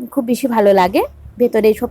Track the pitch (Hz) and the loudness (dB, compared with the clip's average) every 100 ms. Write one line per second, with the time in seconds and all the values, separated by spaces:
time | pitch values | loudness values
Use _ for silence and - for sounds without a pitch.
0 | 240 277 233 233 254 226 202 190 180 277 | -8 -6 -4 -4 -2 2 4 4 2 0
1 | 539 - - - 240 220 214 214 247 | -4 -10 -18 -2 0 2 2 0 -6